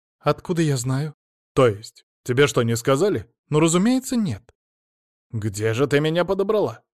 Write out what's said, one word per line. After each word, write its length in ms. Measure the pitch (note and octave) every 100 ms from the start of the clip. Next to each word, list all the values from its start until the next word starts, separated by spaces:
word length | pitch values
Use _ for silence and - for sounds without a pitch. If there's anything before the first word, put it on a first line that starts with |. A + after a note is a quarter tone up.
| _ _
"Откуда 420 | D3 D3 - E3+
я 160 | D#3 C3+
знаю?" 360 | B2+ C3 D3+ - _ _ _
"То 140 | - B2
есть? 380 | G2+ - _ _ _
Тебе 240 | - B2 C#3+
что, 160 | C3+
не 120 | A#2 A#2
сказали?" 560 | - C3+ G3+ C3 - _ _
"Ну, 100 | D3+
разумеется, 560 | E3 F3 G#3+ C4 - A#3+
нет". 280 | G3 G2 - _ _ _ _ _ _ _ _
"Где 420 | A2+ G#2+ G2 A2
же 140 | A2 C#3
ты 120 | C#3+
меня 260 | D#3 E3+ E3+
подобрала? 580 | G3 G3+ G#3+ C#3+ G#2 _